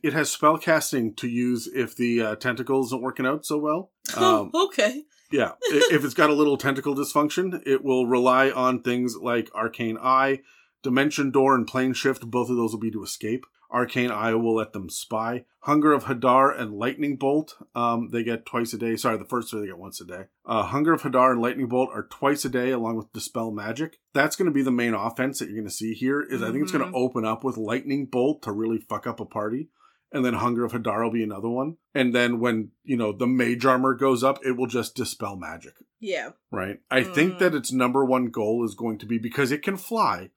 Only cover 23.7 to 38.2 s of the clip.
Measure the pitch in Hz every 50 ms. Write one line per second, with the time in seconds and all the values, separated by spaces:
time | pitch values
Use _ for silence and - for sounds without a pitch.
23.7 | 120 127 160 160 - _ _ _ - 139 139 156 - - 196 175 147 139 135 131
24.7 | 123 120 120 120 113 98 101 117 - - - 139 135 - 117 - 104 110 107 98
25.7 | - - 107 110 113 - 127 131 139 147 147 - 127 120 113 110 113 139 147 92
26.7 | - 151 127 95 95 127 123 127 123 123 110 110 110 110 - 135 117 113 110 104
27.7 | 117 135 - 139 135 143 139 - - 123 123 143 151 - - 117 101 104 110 113
28.7 | 113 110 110 - 107 104 - 120 113 - 107 - - 110 104 107 117 131 156 -
29.7 | _ _ _ _ _ _ _ _ - 143 127 123 117 113 117 123 120 117 120 113
30.7 | 113 120 110 113 101 107 117 113 110 117 110 107 104 98 104 117 120 127 135 151
31.7 | 165 _ _ _ - 143 131 123 117 123 120 120 120 113 117 123 113 110 107 104
32.7 | _ _ - - 135 117 113 107 101 95 123 120 131 127 120 117 123 120 120 135
33.7 | 131 127 127 131 131 117 135 135 131 117 123 135 135 - - 135 127 120 127 120
34.7 | 113 123 110 - - - 117 107 - - 110 98 101 92 87 80 80 85 - -
35.7 | - _ - _ _ - 226 196 185 151 113 131 - _ _ - - 104 92 98
36.7 | 101 - _ - 127 131 120 98 180 143 160 185 185 180 185 180 156 143 120 -
37.7 | 131 127 127 123 123 135 139 123 131 127